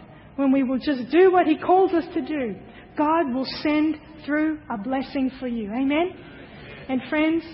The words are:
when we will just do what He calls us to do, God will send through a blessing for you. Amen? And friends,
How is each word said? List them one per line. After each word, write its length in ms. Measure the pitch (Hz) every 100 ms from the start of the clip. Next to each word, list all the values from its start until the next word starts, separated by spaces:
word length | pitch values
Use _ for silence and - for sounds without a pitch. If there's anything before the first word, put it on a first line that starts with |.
| - - - -
when 160 | 277
we 120 | 277
will 160 | 254 262
just 300 | 302 254 233
do 220 | 320 381
what 160 | 359 311
He 80 | 311
calls 380 | - 370 381
us 120 | 339 -
to 80 | 339
do, 340 | 262 302 233 185 - - - -
God 360 | 294 330 285
will 120 | 254 254
send 520 | - 311 302 311 302 - - -
through 340 | 302 311 302 -
a 80 | 220
blessing 520 | 247 269 262 285 262 254
for 80 | 254
you. 240 | 233 202
Amen? 420 | 233 269 294 370 - - - - - - - -
And 120 | 254
friends, 420 | - 302 311 330 -